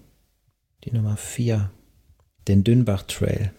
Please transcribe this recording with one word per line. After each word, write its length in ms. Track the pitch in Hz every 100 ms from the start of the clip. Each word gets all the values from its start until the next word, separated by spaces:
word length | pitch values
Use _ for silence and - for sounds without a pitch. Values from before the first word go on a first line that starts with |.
| _ _ _ _ _ _ _ _
die 80 | 127
Nummer 260 | 117 107 104
vier, 520 | - - 117 110 98 - _ _ _ _ _ _ -
den 160 | 101
Dünnbach 400 | 104 123 110 95
Trail. 480 | - - - - 98